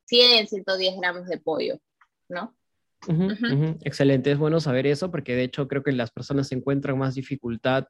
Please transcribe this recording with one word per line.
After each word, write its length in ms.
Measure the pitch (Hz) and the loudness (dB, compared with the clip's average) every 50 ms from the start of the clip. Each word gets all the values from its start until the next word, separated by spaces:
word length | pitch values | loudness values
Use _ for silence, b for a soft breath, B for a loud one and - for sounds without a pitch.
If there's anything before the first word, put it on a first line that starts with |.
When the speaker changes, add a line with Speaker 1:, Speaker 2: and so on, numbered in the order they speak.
| _ | _
Speaker 1:
cien, 420 | - 240 240 247 247 240 226 214 | 2 6 6 8 8 6 4 2
ciento 300 | 214 214 196 185 190 190 | 0 -4 -6 -2 -2 -2
diez 180 | 185 185 185 185 | 0 0 -2 -2
gramos 320 | 190 180 180 175 180 180 | -2 -4 -4 -4 -4 -6
de 120 | 180 165 - | -8 -8 -6
pollo, 400 | - - 160 - - - - - _ _ _ _ _ _ _ _ _ - | -4 -4 -2 -2 -2 -4 -6 -8 _ _ _ _ _ _ _ _ _ -12
¿no? 260 | 180 175 202 247 _ _ _ _ _ _ _ _ _ - - | -10 -10 -10 -10 _ _ _ _ _ _ _ _ _ -12 -4
Speaker 2:
Ujú, 160 | - 160 160 185 | -2 0 2 2
Speaker 1:
Ujú. 280 | 196 214 202 233 233 139 | 0 0 -2 -2 0 2
Speaker 2:
ujú. 240 | 139 156 160 160 - | 2 2 0 -2 -4
Excelente, 500 | - 143 - - 139 139 139 131 127 143 | -8 -6 0 2 4 4 4 4 2 2
es 60 | 143 | 2
bueno 220 | 143 156 151 160 165 | 2 2 2 2 2
saber 260 | 156 151 123 131 131 | 2 0 0 2 2
eso, 240 | 143 147 135 185 185 | 2 0 0 -2 -4
porque 260 | 170 151 139 - 123 | -4 -6 -4 -2 -2
de 80 | 127 127 | -2 -2
hecho 240 | 127 - - 143 | -2 -2 -4 -4
creo 140 | 131 139 139 135 | -4 -4 -2 -2
que 80 | 147 | 0
las 200 | 135 123 117 113 | 0 0 -2 -4
personas 400 | - 123 127 - 139 139 139 - | -6 -12 -8 -4 -2 -2 -2 -2
encuentran 480 | 135 127 127 139 139 143 139 - 135 131 | -4 -4 -2 -2 -2 -2 0 -2 -2 0
más 160 | 135 131 127 | -2 -2 -4
dificultad 680 | 135 131 - 139 - - 120 117 110 - 131 131 135 131 | -6 -6 -8 -8 -6 -6 -6 -6 -2 0 0 0 0 -2